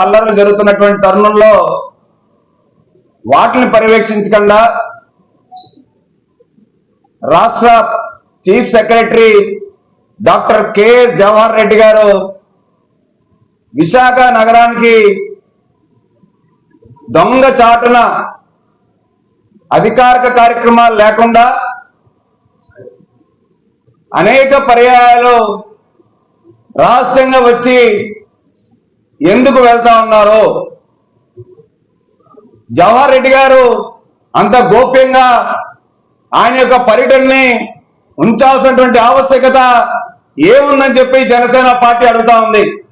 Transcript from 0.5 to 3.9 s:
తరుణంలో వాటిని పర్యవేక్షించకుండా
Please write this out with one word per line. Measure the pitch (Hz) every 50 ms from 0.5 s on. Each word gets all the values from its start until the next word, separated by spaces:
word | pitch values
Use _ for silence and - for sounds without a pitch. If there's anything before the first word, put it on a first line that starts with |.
| 202 202 208 208 202 196 202 202 202 196 196
తరుణంలో | 190 185 202 214 214 214 208 214 220 208 185 - - - - - - - _ _ _ _ _ _ _ _ _ _ _ _ _ _ _ _ _ _ _ _ _ _ _ _ _ - 110
వాటిని | 131 156 202 240 240 254 247 - -
పర్యవేక్షించకుండా | 220 220 220